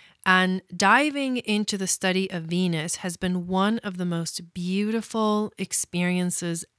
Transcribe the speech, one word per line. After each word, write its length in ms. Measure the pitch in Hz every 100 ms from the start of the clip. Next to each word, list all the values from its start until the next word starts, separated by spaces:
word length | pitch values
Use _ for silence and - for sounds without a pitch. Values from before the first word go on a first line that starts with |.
| - _
and 380 | - 185 185 185 -
diving 640 | 180 196 240 302 285 269 247
into 380 | - 208 208 202
the 100 | 185
study 440 | - 190 185 190
of 140 | 175
Venus 520 | 160 175 185 160 165 -
has 220 | 185 170
been 280 | 185 180 175
one 320 | 185 202 233
of 180 | 208 180
the 80 | 180
most 480 | 170 165 - 170
beautiful 1000 | 185 175 190 208 226 220 226 214 208 214 -
experiences 1040 | 196 - - 175 180 180 180 - 175 170 -